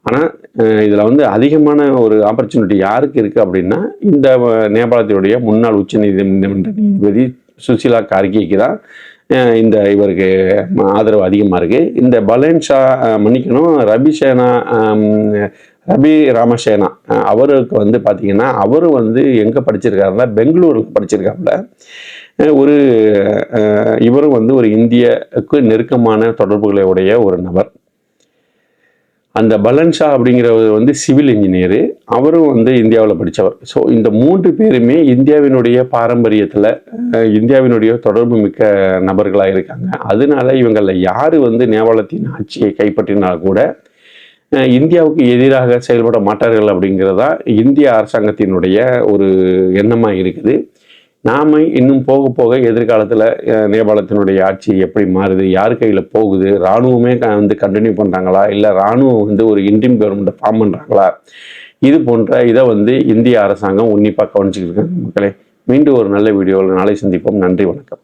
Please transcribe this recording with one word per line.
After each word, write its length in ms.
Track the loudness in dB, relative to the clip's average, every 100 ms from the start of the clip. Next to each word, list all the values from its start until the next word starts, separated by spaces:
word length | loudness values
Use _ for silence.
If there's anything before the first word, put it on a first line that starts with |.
ஆனா, 340 | -4 -2 -2 -6 -18 -2
அஹ், 40 |
இதுல 400 | 0 2 2 2
வந்து 240 | 2 2 2
அதிகமான 640 | 2 2 2 2 2 0
ஒரு 280 | 2 2 2
ஆப்பர்ச்சுனிட்டி 560 | 0 0 -2 -2 0 0
யாருக்கு 440 | 0 -2 -2 -2
இருக்கு 200 | -2 -2
அப்படின்னா, 400 | 0 -2 -2 -4 -4 -4
இந்த, 380 | 0 2 2 2
அஹ், 320 | 2 0 0
நேபாளத்தினுடைய 680 | 0 0 0 0 0 0 0
முன்னாள் 320 | 0 0 0
உச்ச 260 | 0 -2 -2
நீதிமன்ற 720 | 0 0 0 0 -2 -4 -4 -2
நீதிபதி 580 | -2 0 0 0 -2 -6 _ _ -4
சுசிலா 360 | -2 0 -2
கார்கேக்கு 520 | 0 -2 0 -2 -2 0
தான், 240 | -2 -4 _ -20 -20 -20 _
அஹ், 260 | 0 2
இந்த 360 | 2 2 2 2
இவருக்கு 680 | 2 0 0 0 0 0 -2 -2 -2
ஆதரவு 460 | 0 0 0 0
அதிகமா 340 | 0 0 0 0
இருக்கு. 360 | 0 0 -2
இந்த 260 | 0 0 2
பலேன் 400 | 2 0 2 0
ஷா, 440 | 0 0 2 0
அஹ், 160 | 0 0
மன்னிக்கணும், 600 | 0 0 0 0 2 2
ரபி 280 | 2 2 2
சேனா, 540 | 2 0 2 2 0
அம், 880 | -2 -2 0 0 0 0 -2 -4 -6 _ _ _ -4
ரபி 400 | 0 2 2 2
ராமசேனா, 580 | 2 0 0 0 0 -2 -6 -6
அஹ், 140 | -4
அவருக்கு 540 | 0 0 2 2 0 -2
வந்து 220 | 0 0
பாத்தீங்கன்னா, 540 | -2 -2 -2 -2 -2
அவரு 380 | -2 0 0 2
வந்து 460 | 0 0 0 0 2
எங்க 260 | 0 -2 -2
படிச்சிருக்காருன்னா, 580 | -4 -2 0 0 0 -2 0
பெங்களூர்ல 520 | 0 2 2 0 -2 -4
படிச்சிருக்காப்புல. 680 | -4 -4 -4 -4 -4 -4 -6 _ _ -20 -20 -20 -20 -2
அஹ், 120 | 0
ஒரு, 220 | 2 2 2 2 2 2 2 0 -2 -4
அஹ், 500 | -2 0 0 0 0
இவரும் 280 | 2 2 2
வந்து 240 | 0 0
ஒரு 160 | 2 2
இந்தியாவுக்கு 920 | 2 2 2 2 0 -4 -8 -2 0
நெருக்கமான 680 | 2 0 0 0 0 2 0
தொடர்புகளை 520 | -2 -2 0 0 0
உடைய 380 | 0 0 2 2
ஒரு 180 | 0 -2
நபர். 340 | -4 -4 -4 _ _ _ _ _ _ _ _ _ _ _ _ _ _ _ _
அந்த 240 | -2 0 2
பலன் 340 | 2 2 0
ஷா 260 | 0 0 2
அப்படிங்கிறவர் 540 | 2 2 2 2 2
வந்து 220 | 2 0
சிவில் 420 | -2 0 2 2 2
இன்ஜினியரு. 520 | 0 0 0 0 -2 -6
அவரும் 420 | -6 -2 0 2 2
வந்து 260 | 2 2
இந்தியாவுல 440 | 2 2 2 2 0
படிச்சவர். 400 | -4 -2 -2 -4
So, 280 | -8 -4 0
இந்த 200 | 0 0
மூன்று 420 | 2 2 2 0
பேருமே 500 | 0 0 2 2 2
இந்தியாவினுடைய 840 | 2 2 2 2 2 2 2 0 0
பாரம்பரியத்துல, 880 | -2 0 0 0 0 -2 0 0 -2 -8 -10 -4
அஹ், 240 | -2 0
இந்தியாவினுடைய 640 | 0 2 2 2 2 0 0
தொடர்பு 380 | -2 0 0 0
மிக்க 360 | -2 0 0 2 0 0 -2
நபர்களா 400 | -2 -2 0 0
இருக்காங்க. 420 | -2 -6 -10 -8 -8
அதனால 560 | -4 0 0 0 0
இவங்கள 380 | 0 2 0 0
யாரு 480 | -2 -2 -2 0 0
வந்து 260 | 0 0 0
நேபாளத்தின் 640 | 0 0 0 -2 -8 -8
ஆட்சியை 420 | -10 -12 -4 -4 -2
கைப்பற்றினா 600 | -4 -2 -4 -2 -2 -2
கூட, 420 | -2 0 -2 -4 _ _ _ -20 -20 _ _ -2
அஹ், 120 | 2
இந்தியாவுக்கு 600 | 2 2 2 2 2 0
எதிராக 500 | 2 2 2 2 -2
செயல்பட 380 | 0 0 0 0
மாட்டார்கள் 580 | -2 -2 0 0 0 0
அப்படிங்கிறதா 640 | -2 0 0 0 0 -2
இந்திய 460 | -2 0 2 2 2
அரசாங்கத்தினுடைய 1200 | 2 0 -2 -4 -2 -2 0 0 0 0 0 0
ஒரு 140 | 0 2 2 0 0 0
எண்ணமா 340 | 0 0 0 0
இருக்குது. 640 | -2 -4 -4 -2 -2 -6 _ _ -20 _ _
நாம 400 | -4 -2 0 2
இன்னும் 440 | 0 0 2 0
போக 240 | 0 0 0
போக 300 | 0 0 2
எதிர்காலத்துல, 760 | 0 0 0 0 0 0 0 -2
அஹ், 240 | -2 -2 0
நேபாளத்தினுடைய 760 | 0 0 0 0 -2 0 0
ஆட்சி 360 | 0 -2 -2 -2
எப்படி 260 | 0 -2
மாறுது, 380 | -2 -2 -2 -2
யார் 320 | 0 0 0
கையில 340 | 0 0 -2 -2
போகுது, 380 | -2 0 0 0
இராணுவமே 680 | 0 0 0 2 0 0 0
க-, 80 | 0
வந்து 300 | 0 0 -2
கண்டினியூ 320 | -2 0 -2
பண்றாங்களா, 580 | -2 -2 -2 0 0 0
இல்ல 180 | 0 0
இராணுவம் 580 | 0 0 2 2 0 0
வந்து 200 | 0 0
ஒரு 140 | 0
இன்டரிம் 380 | 0 0 0 0
கவர்மெண்ட்டை 360 | 0 -2 -6 -4
ஃபார்ம் 200 | -4 0
பண்றாங்களா, 480 | -2 -4 -2 0 0 -2 _ -20 -20 -20 -20 _
இது 220 | 2 2
போன்ற 440 | 2 -2 0 0
இதை 220 | 2 2 2
வந்து 400 | 2 0 0 0
இந்திய 360 | 0 2 2
அரசாங்கம் 560 | 0 -2 -2 0 0 0
உன்னிப்பா 320 | 0 0 -2
கவனிச்சுக்கிட்டு 280 | 0 -2 -4
இருக்காங்க. 280 | -6 -6 -6 -6
மக்களே, 300 | -6 -4 -4 -6 _ _
மீண்டும் 300 | -2 0 2
ஒரு 140 | 2 0
நல்ல 240 | 0 0
வீடியோவில் 420 | 0 0 0 0
நாளை 220 | 0 -2 -2
சந்திப்போம். 320 | -4 -4 -2
நன்றி, 300 | -2 -2 0
வணக்கம். 340 | -2 -4 -12 -20